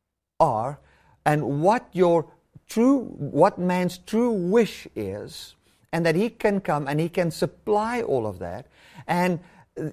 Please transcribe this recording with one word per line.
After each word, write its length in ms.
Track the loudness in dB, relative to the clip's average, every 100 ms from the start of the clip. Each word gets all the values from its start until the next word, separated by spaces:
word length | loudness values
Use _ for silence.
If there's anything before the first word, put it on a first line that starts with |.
| _ _ _ 0
are 420 | 0 2 -4 -8 _ _ _ _
and 380 | 0 0 0 0
what 260 | 2 0 -2
your 340 | 2 4 4 0 _ _ -20 -6
true, 360 | 2 4 4 -2 -10
what 400 | -4 4 4 2
man's 400 | -2 0 -2 -6
true 320 | -4 0 0
wish 560 | 0 2 2 2 -2 -14
is, 640 | -8 -8 -8 -12 -16 -20 _ _ _ -8
and 140 | -2 2
that 80 |
He 160 | 2 0
can 300 | 0 0 0
come 260 | -2 -2 -2
and 140 | -2
He 80 | -2
can 220 | -2 -2
supply 720 | -2 -4 -4 -2 0 0 -4
all 260 | -2 -2 -2
of 120 | -6
that. 280 | -10 -10 -16 _ -20 -14 -4
And 320 | 0 0 -2 -8 -20 _ -10 -6